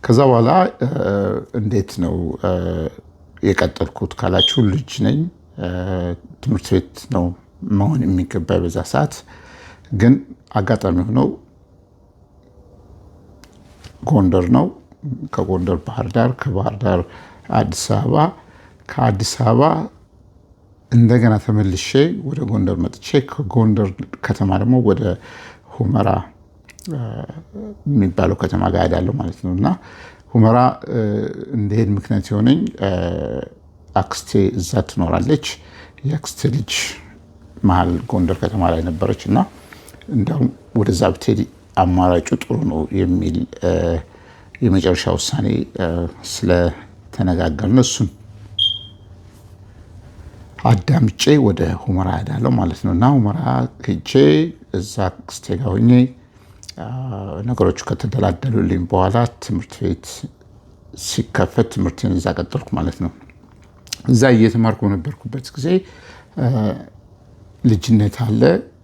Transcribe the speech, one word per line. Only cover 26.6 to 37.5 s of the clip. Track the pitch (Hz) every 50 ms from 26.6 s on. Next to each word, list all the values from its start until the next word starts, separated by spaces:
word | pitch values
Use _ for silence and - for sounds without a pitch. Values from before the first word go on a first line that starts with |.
| _ - - - -
እ፣ | 180 160 139 120 110 110 113 - - - 156 165 - - 202 220 214 202 - -
የሚባለው | 147 143 120 98 92 90 - 95 85 90
ከተማ | - - - - 90 92
ጋር | 92 87 87
እሄዳለሁ | 87 85 87 82 87 90 -
ማለት | - - 87 - -
ነው። | - 92 90
እና | 92 117 147 185 - - - - - - - - - _ -
ሁመራ፣ | - 120 110 110 117 120 123 127 - - -
እ፣ | - 117 120 110 104 104 107 104 - - - - -
እንድሄድ | 139 117 104 101 104 113 113 107
ምክንያት | 101 101 - - 110 101 95
የሆነኝ፣ | - 107 104 107 123 139 170 - - - -
እ፣ | - 98 92 90 87 85 87 80 76 57 58 67 - - - _ _ - _ _ - - -
አክስቴ | 101 98 - - - - - - 110 98 95 -
እዛ | 95 87 - - 110 95
ትኖራለች። | - - - 85 82 85 - - 139 156 - - - - - - - - - - - - -
የአክስቴ | - 135 156 151 - - - - - -
ልጅ | 113 147 - - - - - - - - - - - - - - - - - -